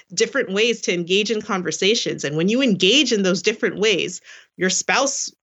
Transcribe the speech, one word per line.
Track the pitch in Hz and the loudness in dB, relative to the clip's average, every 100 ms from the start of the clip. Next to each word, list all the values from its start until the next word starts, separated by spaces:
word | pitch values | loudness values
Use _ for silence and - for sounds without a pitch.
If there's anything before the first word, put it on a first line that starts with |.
| - | -10
different | 175 185 269 - | -4 -2 0 -2
ways | 190 240 220 | 0 0 0
to | - | -2
engage | 175 170 190 214 | -2 0 0 2
in | 220 | -2
conversations. | 208 190 175 156 190 226 - 120 | -2 -4 -4 0 2 2 0 -4
And | 143 151 | -4 0
when | 180 | 0
you | 240 | 2
engage | 269 185 185 269 254 | 2 2 4 4 4
in | 220 | 2
those | 185 180 | 2 2
different | 214 226 220 170 | 0 -2 -4 0
ways, | 214 175 147 - - - _ - | 0 0 -2 -8 -16 -20 _ -4
your | 185 | -2
spouse | - - 202 262 - - _ | -2 0 0 0 -2 -8 _